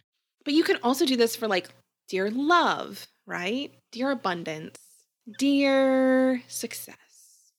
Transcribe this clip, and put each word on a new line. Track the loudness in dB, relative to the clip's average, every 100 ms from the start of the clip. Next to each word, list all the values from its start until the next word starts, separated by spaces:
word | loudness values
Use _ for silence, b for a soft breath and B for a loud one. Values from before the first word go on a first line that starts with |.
| _ _ _ _ -2
but |
you | 2
can | 2 2
also | 0 2 2
do | 2
this | 2 0
for, | -2
like, | -2 -4 -12 _ _ -8
dear | -4 -2
love, | -2 2 4 2 0 -6 -12 -18 _ -12
right? | -8 -4 -4 -6 _ _
Dear | -6 -4
abundance, | -2 -4 -4 -6 -10 -12 -18 -20 _ _ _ -18 -2
dear | 0 2 4 4 4 4 4 4 4 0 -4
success. | -10 -10 -10 -14 -20 _ _ -20 _ _